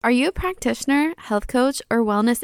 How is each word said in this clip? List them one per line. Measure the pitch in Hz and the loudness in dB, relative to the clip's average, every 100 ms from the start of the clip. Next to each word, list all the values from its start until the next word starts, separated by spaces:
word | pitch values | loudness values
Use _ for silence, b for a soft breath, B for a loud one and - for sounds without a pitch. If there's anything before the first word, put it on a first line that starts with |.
Are | 226 | 2
you | 247 294 | 2 2
a | |
practitioner, | - 370 370 247 233 - 285 302 339 | -2 -6 -4 -4 -4 0 2 2 -4
health | - 208 - | -4 -4 -2
coach, | 254 262 277 - | 0 0 -2 -2
or | 233 | 0
wellness | 220 208 226 240 | 2 2 2 0